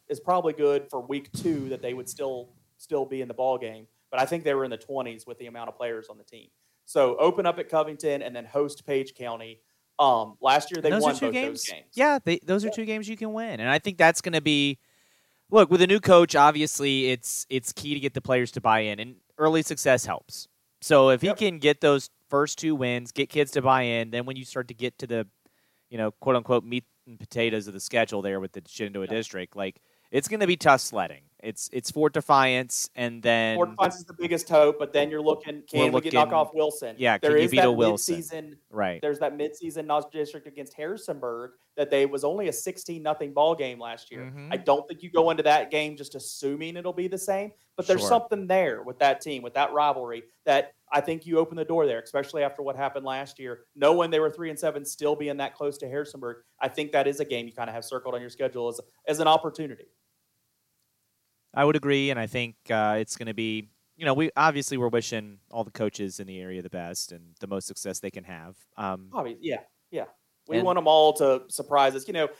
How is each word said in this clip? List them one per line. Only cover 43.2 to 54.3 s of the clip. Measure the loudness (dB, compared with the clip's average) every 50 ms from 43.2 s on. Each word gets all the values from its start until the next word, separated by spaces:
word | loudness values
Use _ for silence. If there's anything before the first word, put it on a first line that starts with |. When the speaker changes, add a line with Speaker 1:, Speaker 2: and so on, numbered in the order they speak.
| -6 -4 0
Speaker 1:
ball | 2 2 2 2
game | 0 -4 -6 -8 -10
last | -12 -14 -14 -14 -16 -18
year. | -16 -16 -14
Speaker 2:
Mm-hmm. | -14 -16 -16 -10 -8
Speaker 1:
I | -8
don't | -2 2 2 2 2 0
think | -4 -12 -14
you | -12 0
go | 2 4 4 4
into | 4 2 4
that | 4 4 4 2 0
game | -2 -2 -2 -4 -6
just | -10 -14 -14 -14
assuming | -14 -14 -14 -10 -6 -4 -4 -4 -4 -6 -10 -10
it'll | -8 -8 -6
be | -4 -4 -4
the | -4 -6
same, | -6 -4 -4 -4 -4 -4 -8 -12 _ _ _ _
but | -2 2
there's | 2 2 4
Speaker 2:
Sure. | 4 4
Speaker 1:
something | 4 2 2 0 -4 -4 0
there | 2 2 2 2 2 -2 -4 -8
with | -10 -2 2
that | 2 2 2 0
team, | -4 -8 -8 -8 -8
with | -6 -2
that | -2 0 0
rivalry, | 2 2 2 2 2 0 -4 -8 -10 -12 -14 _ _ _ 0
that | 2 2 2 2 -2 -8 _ _ _
I | -2 -2
think | 0 -2 -4 -6 -4
you | 0 2
open | 2 2 2 -2
the | -6 -4
door | -2 0 2 2
there, | 2 0 -2
especially | -4 -6 -6 -6 -6 -4 -4 -4 -4
after | -4 -4 -6 -8
what | -8 -6
happened | -4 -4 -6 -6 -6 -8
last | -6 -6 -8 -8 -10 -14 -14
year. | -14 -14 -14 -14 _ _ _
Knowing | 4 6 6 6 6 4 2
they | 2 2
were | 2 0